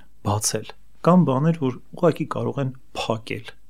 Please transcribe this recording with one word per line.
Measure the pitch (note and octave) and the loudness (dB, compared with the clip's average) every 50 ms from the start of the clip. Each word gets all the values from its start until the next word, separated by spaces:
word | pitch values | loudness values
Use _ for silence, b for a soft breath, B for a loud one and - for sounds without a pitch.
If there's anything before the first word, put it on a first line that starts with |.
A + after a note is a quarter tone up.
| - - - - | -12 -16 -16 -6
բացել։ | - G2+ G#2 G#2+ - - - A2 A2 - - - - - - - | -2 -2 -2 0 0 0 -2 -2 -4 -8 -14 -16 -18 -18 -14 2
Կան | - E3+ F3+ F#3 D#3+ | 6 8 8 8 8
բաներ, | C3+ C3 C3 D3+ E3 E3 E3 | 6 4 4 4 2 2 2
որ | C3+ C3 B2 - - | 0 -2 -2 -4 -10
ուղղակի | - - - - E3 - - D#3+ - | -14 -4 2 2 2 2 2 -2 -4
կարող | - A2+ A#2 A#2+ A#2 C#3 | -4 -2 -2 -2 -2 -2
են | C3+ C3 C3 - - - | -2 -2 -4 -8 -12 -12
փակել | - - - - A2+ A2+ - - - - - - - - - | -8 -4 -2 -2 -2 -4 -4 -6 -8 -8 -8 -12 -16 -16 -18